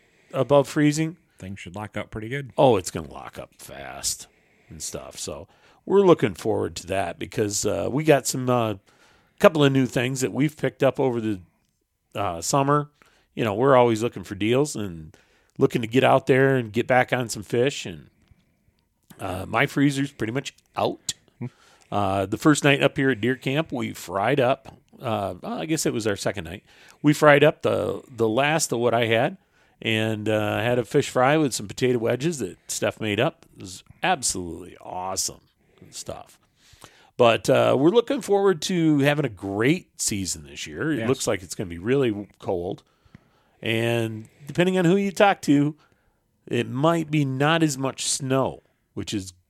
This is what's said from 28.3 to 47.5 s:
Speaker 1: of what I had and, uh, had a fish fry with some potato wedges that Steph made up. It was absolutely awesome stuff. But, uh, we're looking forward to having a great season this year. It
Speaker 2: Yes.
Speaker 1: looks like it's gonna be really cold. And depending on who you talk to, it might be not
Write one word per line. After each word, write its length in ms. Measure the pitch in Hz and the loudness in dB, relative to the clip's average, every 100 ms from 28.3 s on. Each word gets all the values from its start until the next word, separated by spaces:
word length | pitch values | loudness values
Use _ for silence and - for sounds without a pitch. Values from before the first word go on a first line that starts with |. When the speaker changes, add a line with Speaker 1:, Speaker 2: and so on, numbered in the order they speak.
| 113 143 160 - | 2 0 0 -2
Speaker 1:
of 80 | 120 | -2
what 160 | 120 | 0
I 120 | 117 113 | 2 2
had 320 | 113 143 190 _ _ _ - | 2 2 -4 _ _ _ -8
and, 480 | 110 110 110 107 107 | -2 0 0 -2 -2
uh, 320 | 107 104 104 | -2 0 -2
had 180 | 113 123 | 0 0
a 60 | |
fish 260 | 113 147 131 | 0 0 0
fry 260 | 127 127 156 | 2 2 4
with 160 | 143 | 0
some 140 | - 98 | -2 -10
potato 320 | - 127 123 | -2 0 0
wedges 400 | 113 123 156 151 | 0 -2 -4 -4
that 200 | 92 85 - | -8 -10 -10
Steph 320 | - 107 - | -4 -4 -4
made 180 | 107 101 | -2 0
up. 260 | - - - - | -2 -4 -16 -18
It 40 | |
was 200 | 98 90 - _ | -16 -16 -20 _
absolutely 720 | 165 170 123 98 87 82 90 - | -2 -2 -2 -6 -8 -10 -14 -18
awesome 600 | - 92 92 95 - - _ _ _ _ - | -12 -10 -8 -6 -6 -8 _ _ _ _ -20
stuff. 480 | - - - - _ _ _ _ _ - _ _ - | -16 -14 -14 -16 _ _ _ _ _ -20 _ _ 4
But, 320 | 117 110 - | 6 6 4
uh, 260 | 123 117 120 | 4 4 4
we're 120 | 151 | 4
looking 300 | 233 233 277 | 4 2 0
forward 420 | 196 196 196 165 | 0 2 4 2
to 380 | - 180 160 147 | 0 2 4 4
having 240 | 139 147 | 4 2
a 40 | 139 | -2
great 720 | 98 98 98 120 180 - - | -4 -4 0 2 0 -4 -8
season 440 | - 104 90 80 | -4 -4 -4 -8
this 220 | 71 71 78 | -12 -14 -12
year. 260 | 76 147 | -6 -4
It 80 | 131 | -2
Speaker 2:
Yes. 80 | 113 | 0
Speaker 1:
looks 180 | 131 - | -2 -2
like 160 | 101 | -4
it's 120 | 87 | -6
gonna 140 | - 95 | -10 -10
be 100 | 85 | -6
really 500 | 101 139 127 104 98 _ | -2 0 0 -2 -8 _
cold. 440 | - 92 87 - _ _ _ - _ _ _ _ | -6 -4 -4 -8 _ _ _ -20 _ _ _ _
And 680 | 113 113 117 117 113 110 110 _ 143 | -4 -2 0 0 -2 -6 -14 _ -8
depending 320 | 156 180 185 | -2 0 2
on 80 | 170 | 4
who 100 | 196 | 4
you 160 | 202 | 2
talk 300 | - 202 185 | 4 4 4
to, 340 | - 143 143 156 _ _ _ _ _ _ - | 4 4 4 -2 _ _ _ _ _ _ -4
it 220 | 120 110 | -4 -2
might 420 | 123 156 170 151 | 0 2 2 0
be 140 | 151 | 0
not 380 | 139 131 147 | 0 0 2